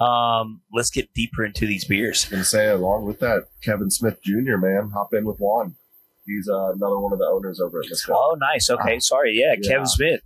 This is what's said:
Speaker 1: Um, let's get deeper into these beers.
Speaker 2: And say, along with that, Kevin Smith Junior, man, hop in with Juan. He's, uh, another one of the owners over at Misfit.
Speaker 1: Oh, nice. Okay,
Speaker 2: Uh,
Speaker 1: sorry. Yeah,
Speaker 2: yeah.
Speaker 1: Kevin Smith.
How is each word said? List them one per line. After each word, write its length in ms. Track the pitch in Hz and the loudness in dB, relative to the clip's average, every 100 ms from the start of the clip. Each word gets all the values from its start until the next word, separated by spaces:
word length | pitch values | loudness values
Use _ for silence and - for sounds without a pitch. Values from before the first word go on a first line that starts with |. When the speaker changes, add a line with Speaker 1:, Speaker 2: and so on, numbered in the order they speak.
| 120 | 2
Speaker 1:
Um, 540 | 120 120 113 110 110 _ | 2 2 0 -2 -8 _
let's 160 | 117 117 | -2 -2
get 240 | 131 - | -2 -6
deeper 320 | - 117 - 107 | -4 -4 -4 -4
into 200 | - 107 | -2 -2
these 200 | 98 87 | -2 0
beers. 440 | 98 113 - - | 0 0 -2 -2
Speaker 2:
And 160 | 95 92 | -2 0
say, 220 | 107 107 | 2 4
along 380 | 98 90 107 104 | 2 2 0 -2
with 160 | 104 | -4
that, 240 | 123 101 - - | 0 0 -2 -10
Kevin 260 | - 104 98 | -4 -2 0
Smith 300 | - 113 - | 0 -2 -2
Junior, 360 | 98 104 131 101 | -2 -2 0 2
man, 340 | 95 98 104 | 2 2 -2
hop 200 | 101 101 | -4 -2
in 100 | 110 | -2
with 140 | 107 101 | -2 -2
Juan. 360 | 101 113 104 - _ _ _ _ - | 0 0 -2 -10 _ _ _ _ -10
He's, 240 | 101 98 | -8 -2
uh, 200 | 98 95 | -2 -2
another 260 | 95 101 101 | -2 -2 -2
one 140 | 101 | -2
of 60 | 95 | -2
the 60 | 90 | 0
owners 340 | 95 95 90 | 0 -2 -4
over 180 | 87 85 | -4 -4
at 60 | 76 | -6
Misfit. 260 | 85 - - | -6 0 2
Speaker 1:
Oh, 180 | 143 160 | 2 2
nice. 320 | 135 131 104 | 0 0 2
Okay, 280 | 120 110 117 | 0 0 0
Speaker 2:
Uh, 20 | |
Speaker 1:
sorry. 320 | - 135 131 | 2 2 2
Yeah, 220 | 110 147 113 | 4 4 2
Speaker 2:
yeah. 80 | 101 | 2
Speaker 1:
Kevin 180 | 135 135 | 0 2
Smith. 320 | 123 151 151 | 0 2 0